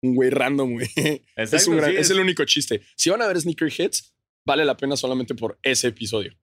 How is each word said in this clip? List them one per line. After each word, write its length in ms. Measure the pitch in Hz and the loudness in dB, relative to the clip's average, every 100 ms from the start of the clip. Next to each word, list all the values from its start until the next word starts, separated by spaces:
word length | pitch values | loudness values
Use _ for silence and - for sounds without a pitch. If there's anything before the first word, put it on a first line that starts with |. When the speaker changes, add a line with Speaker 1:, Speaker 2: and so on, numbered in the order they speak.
Speaker 1:
un 120 | 127 123 | 0 2
güey 140 | 127 | 2
random, 440 | 135 131 139 135 | 2 0 0 -2
güey. 140 | 117 120 - | -2 -4 -2
Speaker 2:
Exacto, 600 | 151 147 _ - 113 151 | 0 -2 _ -8 -2 2
Speaker 1:
Es 120 | - | 2
un 100 | 160 | 2
gran, 120 | 151 | 2
Speaker 2:
sí, 40 | 185 | 2
Speaker 1:
es 40 | 151 | 2
Speaker 2:
es 40 | |
Speaker 1:
el 80 | 190 | 2
único 240 | 185 175 143 | 2 0 0
chiste. 360 | - 139 107 - - | 0 0 -4 -6 -2
Si 140 | - | 0
van 120 | 202 | 2
a 60 | 226 | 0
ver 120 | 180 | 0
Sneakerheads, 760 | 160 160 160 - 175 - - _ _ _ - | -2 -2 -2 0 -2 -2 -8 _ _ _ -2
vale 200 | 143 151 | 2 2
la 120 | 127 | 0
pena 180 | 139 139 | -2 -2
solamente 380 | 127 127 120 120 | -2 -2 -4 -4
por 240 | 113 - | -6 -4
ese 240 | 135 127 127 | -2 0 0
episodio. 440 | 110 110 110 95 - | -2 -6 -6 -6 -12